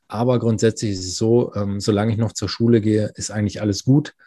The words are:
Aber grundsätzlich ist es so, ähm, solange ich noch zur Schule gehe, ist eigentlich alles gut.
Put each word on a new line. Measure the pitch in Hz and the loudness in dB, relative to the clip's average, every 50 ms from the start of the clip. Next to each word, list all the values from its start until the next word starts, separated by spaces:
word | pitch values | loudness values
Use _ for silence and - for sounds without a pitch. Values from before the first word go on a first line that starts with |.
| _ _ | _ _
Aber | 104 107 123 127 123 117 | -6 -2 0 0 0 2
grundsätzlich | 113 117 110 98 113 113 110 - 117 104 98 | 2 0 0 2 2 0 0 0 -4 -6 -4
ist | 92 92 | -6 -8
es | 92 90 | -8 -6
so, | - 113 110 117 120 - - - | -2 0 2 4 2 2 0 -4
ähm, | 101 101 101 98 101 | -6 -6 -4 -6 -4
solange | - 113 104 101 107 113 110 | -2 0 0 2 2 0 0
ich | 104 | 0
noch | 117 107 - | -2 -4 -4
zur | - 107 95 | -6 -6 -6
Schule | - - 117 117 117 113 | -4 0 2 4 4 4
gehe, | 104 110 107 107 104 104 - | 4 2 2 2 0 -2 -6
ist | - - - | -8 -12 -8
eigentlich | 104 107 104 98 - - | -4 -4 -4 -4 -4 -2
alles | 107 107 98 - - | -2 -2 -2 -2 2
gut. | 127 135 151 147 - - _ _ | 4 4 4 4 0 -12 _ _